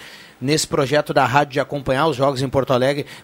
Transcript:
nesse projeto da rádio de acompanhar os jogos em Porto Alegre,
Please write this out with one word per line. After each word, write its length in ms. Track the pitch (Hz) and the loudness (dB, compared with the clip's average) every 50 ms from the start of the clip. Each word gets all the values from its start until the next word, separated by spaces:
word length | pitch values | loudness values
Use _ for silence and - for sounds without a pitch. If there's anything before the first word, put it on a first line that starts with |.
| - - - - - - - - | -6 -20 -20 -20 -20 -20 -14 -6
nesse 280 | 127 135 151 160 - | -2 0 0 0 0
projeto 460 | - 170 151 139 127 147 147 151 - 151 | -2 0 -2 0 2 0 0 0 2 2
da 120 | 147 135 | 2 2
rádio 280 | 120 120 143 151 143 127 | 4 4 2 2 2 -2
de 60 | 147 | -4
acompanhar 480 | 131 - - 143 127 - 131 131 151 | -4 -4 -4 -6 -2 -2 0 2 2
os 80 | 165 139 | 0 0
jogos 260 | 127 139 143 139 123 | 0 0 0 0 0
em 80 | 139 131 | -4 0
Porto 220 | - 139 123 - 135 | 0 0 2 2 2
Alegre, 320 | 120 127 135 147 147 135 - - - | 2 2 2 0 -2 -6 -10 -12 -20